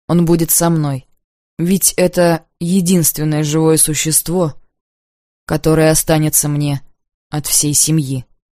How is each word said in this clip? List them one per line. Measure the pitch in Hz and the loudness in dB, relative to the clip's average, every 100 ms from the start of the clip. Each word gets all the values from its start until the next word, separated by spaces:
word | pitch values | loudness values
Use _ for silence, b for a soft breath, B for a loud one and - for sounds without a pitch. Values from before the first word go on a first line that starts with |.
| - | -2
он | 165 170 | 0 2
будет | 170 165 | 2 0
со | - 170 | 0 0
мной. | 165 147 135 - _ _ _ _ - | 0 -2 -6 -10 _ _ _ _ -6
Ведь | 170 190 - | 0 0 0
это | - 180 175 175 165 - _ | 0 0 2 2 0 -6 _
единственное | 170 190 175 185 156 - 151 151 | -2 0 2 2 2 -2 -2 -2
живое | 151 156 160 156 | -2 2 2 2
существо, | - 147 160 151 - 180 165 - - _ _ _ _ _ _ _ - | 0 -2 -2 -2 -2 -2 -2 -4 -18 _ _ _ _ _ _ _ -6
которое | 160 160 156 160 | -2 2 2 4
останется | 160 - 160 151 - 147 | 2 0 0 0 0 -2
мне | 147 147 139 - _ _ _ _ | -2 -2 -4 -8 _ _ _ _
от | 151 - | -10 -4
всей | - 147 | -2 0
семьи». | 143 - 160 135 131 - _ _ | 0 0 0 -2 -6 -10 _ _